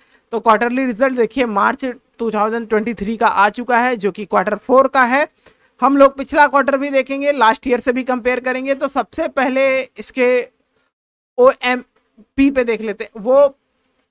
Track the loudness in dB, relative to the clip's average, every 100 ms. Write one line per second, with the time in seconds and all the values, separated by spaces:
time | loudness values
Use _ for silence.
0 | _ _ _ -2 2 2 2 -2 -4 -2
1 | -2 0 -2 0 -2 0 0 -2 -6 -10
2 | _ _ -6 -2 -2 -2 -2 -2 -2 -6
3 | -6 -2 0 2 0 0 -2 0 0 -2
4 | -4 -6 -4 -2 -2 -4 2 2 4 2
5 | 0 0 -2 _ _ _ _ _ 0 4
6 | 4 2 -4 2 2 2 0 -2 -2 -2
7 | -2 -4 -2 2 2 2 -2 -2 -2 -4
8 | -2 -2 -2 -4 -4 -4 -4 -4 -4 -4
9 | -6 -6 -4 -2 0 0 0 0 -4 -12
10 | -12 -2 0 0 -2 _ _ _ _ _
11 | _ _ _ 2 4 4 -2 -4 -6 _
12 | _ _ _ 0 2 2 -2 -2 -6 -8
13 | -12 -8 0 4 4 0 _ _ _ _
14 | _